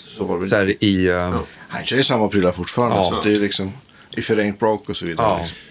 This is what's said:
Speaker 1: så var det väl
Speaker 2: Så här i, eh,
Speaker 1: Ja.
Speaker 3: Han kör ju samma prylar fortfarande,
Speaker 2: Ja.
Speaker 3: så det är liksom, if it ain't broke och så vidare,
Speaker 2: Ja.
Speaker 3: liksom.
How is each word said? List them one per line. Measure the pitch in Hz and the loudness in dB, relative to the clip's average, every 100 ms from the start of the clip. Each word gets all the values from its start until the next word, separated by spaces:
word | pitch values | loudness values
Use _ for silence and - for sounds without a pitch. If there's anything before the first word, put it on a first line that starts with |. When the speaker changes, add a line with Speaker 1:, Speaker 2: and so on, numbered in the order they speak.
| - - | -16 -8
Speaker 1:
så | |
var | 92 | -4
det | 87 | -2
väl | 95 | 0
Speaker 2:
Så | 107 | 2
här | 95 104 | 2 2
i, | 107 95 92 | 2 4 2
eh, | |
Speaker 1:
Ja. | 90 90 117 - - - | 2 0 -2 -6 -14 -12
Speaker 3:
Han | - | -8
kör | - 123 | -2 2
ju | |
samma | 135 123 107 | 2 2 2
prylar | 101 90 | 2 2
fortfarande, | 87 87 - 120 110 | 0 -4 0 2 2
Speaker 2:
Ja. | 90 | 2
Speaker 3:
så | 95 | 2
det | 104 | 2
är | 104 | 2
liksom, | 101 - 95 98 - - - | 2 -2 -4 -8 -18 -20 -14
if | - 117 | -6 -2
it | 110 | 0
ain't | 104 101 | 0 0
broke | 110 104 - | 0 0 -4
och | 101 | -6
så | 87 | -6
vidare, | 80 110 | 0 0
Speaker 2:
Ja. | 90 | 0
Speaker 3:
liksom. | 85 82 - | -2 -10 -18